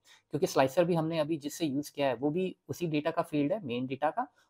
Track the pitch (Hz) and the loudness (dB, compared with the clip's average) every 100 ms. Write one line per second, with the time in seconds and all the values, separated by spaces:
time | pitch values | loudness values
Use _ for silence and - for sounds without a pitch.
0 | _ - _ 151 185 156 - - 170 170 | _ -20 _ -2 0 4 4 4 2 2
1 | 156 165 151 165 143 - 160 135 147 - | 2 0 0 -2 -6 -4 -2 -2 -4 0
2 | 139 117 143 156 185 - - - 170 147 | 0 2 0 0 -2 -4 -10 -4 -2 0
3 | 156 160 165 151 143 208 151 120 131 131 | 0 -2 0 0 0 0 -2 -4 -4 -2
4 | 156 160 262 _ _ | -2 -2 -4 _ _